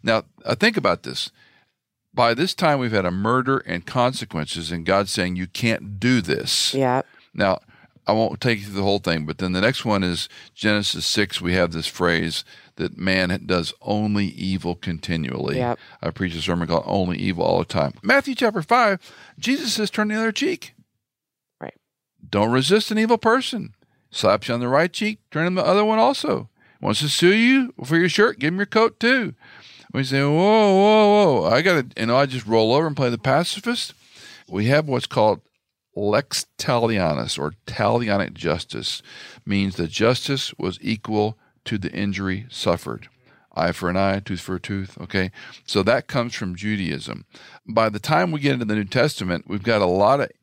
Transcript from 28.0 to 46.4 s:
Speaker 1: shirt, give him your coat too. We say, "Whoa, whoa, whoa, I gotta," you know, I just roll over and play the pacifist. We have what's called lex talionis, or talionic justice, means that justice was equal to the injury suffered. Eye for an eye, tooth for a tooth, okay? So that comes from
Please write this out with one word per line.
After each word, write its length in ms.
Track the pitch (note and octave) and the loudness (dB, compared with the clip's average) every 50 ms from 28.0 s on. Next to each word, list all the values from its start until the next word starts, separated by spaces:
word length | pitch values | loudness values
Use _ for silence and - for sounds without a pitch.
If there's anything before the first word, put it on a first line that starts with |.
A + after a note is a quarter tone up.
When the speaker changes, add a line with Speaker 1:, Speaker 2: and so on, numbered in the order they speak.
| F3+ | 2
Speaker 1:
shirt, 320 | E3+ - - G#3 B3 B2 - | 2 4 4 2 2 2 0
give 140 | C3 D3+ F3 | -2 -2 0
him 40 | F#3+ | -2
your 60 | G3+ | -4
coat 340 | G3 - G#3+ A3+ A#3 - _ | 0 2 2 2 2 0 _
too. 340 | - A#3 C4 C4 A3 D#3 B2 _ - - - - - - - - - _ - | 0 2 2 2 0 -4 -8 _ -20 -20 -20 -20 -20 -20 -20 -20 -20 _ -4
We 100 | B2 C3+ | -4 -2
say, 180 | B2+ C3+ C3+ | 0 0 2
"Whoa, 80 | C#3 C#3+ | 2 4
whoa, 1120 | D3 D#3+ F#3 G#3 G#3+ A3+ G#3+ G3+ F#3+ F#3+ G3 G#3 G#3+ G#3+ G#3+ G3+ G#3 G#3 G3+ E3+ C3+ G#2+ | 4 4 4 6 6 6 6 6 6 6 6 6 6 6 6 6 6 6 6 6 4 4
whoa, 80 | D#2+ E2+ | 4 4
I 120 | A2+ C3 | 2 4
gotta," 260 | D#3+ F#3+ F3+ D3+ B2+ B2 - | 4 4 2 2 0 -2 -6
you 80 | - A2+ | -4 0
know, 120 | A2+ A#2+ | 2 4
I 80 | C3 C#3+ | 2 2
just 200 | C#3 B2+ B2 G#2+ | 2 -2 -8 -2
roll 280 | G#2 A2+ A2+ A2 A2 B2 | 2 4 4 4 4 4
over 120 | C#3+ E3 | 2 2
and 80 | D#3+ C#3+ | 0 -2
play 140 | D3 C3+ B2 | -2 -2 -2
the 80 | A#2 | -2
pacifist. 760 | A2+ - C3+ C3 D3+ F3 - - - - A#3 B3 - - - - _ _ _ - - - - - - - | -2 0 2 2 2 0 -2 -6 -6 -4 -4 -4 -4 -6 -10 -12 _ _ _ -20 -20 -20 -20 -20 -20 -16
We 180 | - F2+ G2 G#2+ | -8 -4 -2 2
have 220 | A#2+ C#3 D3 D#3 | 4 4 4 4
what's 180 | D3 C3 B2 - | 2 -2 -2 -2
called 340 | - - - G#2+ G#2+ G2 - _ _ _ _ _ _ _ _ _ _ _ | -2 2 4 4 4 4 0 _ _ _ _ _ _ _ _ _ _ _
lex 480 | - G#2 G#2 G#2 B2+ C#3 _ - - - _ _ | -4 0 2 2 0 0 _ -6 -8 -8 _ _
talionis, 840 | - - - B2+ A#2+ A#2 A#2 A2+ G2+ F2+ D#2+ D2+ C2 A#1 - - - | -8 -2 0 2 2 2 2 2 2 2 0 0 -2 -2 -4 -4 -4
or 140 | C#2 D2+ - _ _ | -4 -6 -8 _ _
talionic 680 | - - - G#2 G#2 A#2 A#2+ B2 G#2+ G2+ G2+ F#2+ - - | -12 -4 0 0 2 2 2 0 0 0 -2 -2 -4 -8
justice, 680 | - - D#2+ D2+ E2+ - _ - A#1 - - - - _ - - - - - - - _ | -6 -2 -2 -2 -2 -4 _ -12 -8 -8 -8 -8 -8 _ -18 -20 -20 -20 -20 -20 -16 _
means 300 | G2+ G2+ G2 G2 G2 F#2 | -2 0 0 0 0 -2
that 100 | - E2+ D#2 | -4 -4 -4
justice 640 | - - G#2+ A2+ B2+ - - - C#3 C3+ - - - | -2 0 2 2 2 0 -2 -4 -4 -4 -4 -8 -8
was 200 | - - F#2 F2+ - | -6 -6 -6 -6 -4
equal 560 | - - A2+ G#2+ - - G#2+ G#2 G#2 A2 G#2+ _ _ _ _ _ _ | -4 -4 -4 -4 -4 -4 -2 0 0 -2 -4 _ _ _ _ _ _
to 120 | - A2+ | -6 -6
the 140 | G2+ F2+ F2 | -6 -6 -6
injury 540 | - E2+ G2 G2+ F#2+ F#2+ G2 F#2+ F#2 G2 A#2 B2+ | -6 -4 -4 -4 -4 -4 -4 -4 -4 -6 -8 -12
suffered. 580 | - - - G2+ F2 E2+ - C#2 A#1 A1 - - _ _ _ _ _ _ _ _ _ | -12 -4 0 0 0 0 -2 -10 -10 -10 -14 -20 _ _ _ _ _ _ _ _ _
Eye 160 | - D#2+ F2 | -2 -2 -2
for 180 | E2+ - F#2 F2 | -2 -2 -4 -2
an 60 | F2+ | 0
eye, 220 | F#2+ G2 G2 F#2+ G2 | 0 0 0 0 -2
tooth 220 | G2+ - F#2+ E2+ | -4 -8 -10 -10
for 140 | - - F#2 | -6 -8 -8
a 40 | F2 | -8
tooth, 380 | - - G#2 G2 F#2+ F#2 - - | -6 -8 -8 -8 -8 -10 -12 -16
okay? 320 | F2 F2 - G2 F#2 - - - - - - - _ | -14 -4 -2 -2 -2 -2 -6 -14 -20 -20 -20 -20 _
So 160 | - - G#2 F#2+ | -2 0 0 2
that 240 | G#2 A#2+ C3 - | 4 2 2 0
comes 280 | - - C3+ A#2 A2 - | -2 -4 -4 -4 -4 -6
from 200 | - | -8